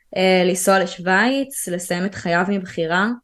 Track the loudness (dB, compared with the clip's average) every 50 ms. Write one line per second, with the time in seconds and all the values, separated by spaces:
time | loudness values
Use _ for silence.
0 | _ _ -2 0 4 4 4 4 4 2 0 2 2 2 4 4 2 0 -4 -6
1 | -2 0 2 2 2 2 0 -2 -4 -6 -8 -10 -8 -6 -6 -6 -4 -4 -4 -2
2 | -2 -4 -6 -6 -4 0 0 0 0 0 -2 -4 -4 -6 -6 -6 -4 -2 0 0
3 | 0 -2 -4 -6